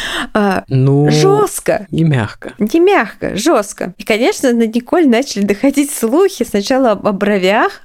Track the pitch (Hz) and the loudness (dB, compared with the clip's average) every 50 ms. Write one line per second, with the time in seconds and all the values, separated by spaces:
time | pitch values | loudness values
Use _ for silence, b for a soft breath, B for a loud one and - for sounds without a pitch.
0 | B B B B 262 B - 220 208 202 185 185 - - 135 131 131 139 139 143 | B B B B -8 B -2 0 0 0 0 -2 -4 -2 0 2 2 2 2 2
1 | 147 147 151 151 151 151 147 139 139 127 - - - - 165 - 202 - 151 156 | 2 2 4 4 4 4 4 2 0 -2 -4 -4 -2 -2 -2 -2 -2 -4 -2 0
2 | 165 160 143 123 110 - - - - - - - 208 226 - 339 349 392 403 311 | 0 2 2 0 -2 -4 -6 -12 -16 -12 -8 -6 -4 0 2 2 4 4 4 2
3 | 240 185 - - - - - 190 226 320 320 226 202 - - - - 180 175 - | 0 -2 -6 -8 -6 -6 -4 -2 0 2 2 2 0 -2 -6 -8 -8 -10 -10 -8
4 | - - 226 208 247 359 427 - - 254 240 233 226 220 220 240 240 - 294 349 | -4 -2 0 0 2 0 0 0 0 0 2 2 0 0 0 -4 -2 0 0 2
5 | 330 269 226 226 277 - - 202 202 196 202 202 - 285 277 277 294 277 - - | 4 4 4 2 0 -2 -4 -2 -2 -2 0 0 0 0 0 0 -2 -2 -4 -4
6 | 233 226 247 330 392 370 - - 233 - - 202 202 - 269 262 269 233 208 190 | -2 0 2 2 2 2 0 -2 -6 -2 -2 -4 -2 0 0 2 2 2 0 0
7 | - 208 202 185 208 208 214 196 180 185 202 240 330 392 - - | -2 -2 -2 0 0 0 0 2 2 2 2 2 0 0 -4 -8